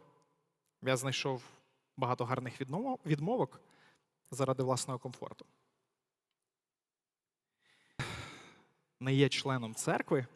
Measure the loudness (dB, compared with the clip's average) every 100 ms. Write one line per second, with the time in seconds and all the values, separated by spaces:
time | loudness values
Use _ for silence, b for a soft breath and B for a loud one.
0 | -20 _ _ _ _ _ _ _ 0 2
1 | 2 -2 -2 -4 -6 -20 _ _ _ -4
2 | 0 0 0 -2 -2 -6 -4 -4 -4 -4
3 | 0 0 2 0 0 -4 -20 b b b
4 | b _ -10 -2 0 2 0 0 -2 -6
5 | -8 -10 -14 -14 -20 _ _ _ _ _
6 | _ _ _ _ _ _ _ _ _ _
7 | _ _ _ _ _ _ B B B B
8 | B B B B B B B B _ -6
9 | 2 6 6 6 0 0 -2 -4 0 0
10 | 2 0 0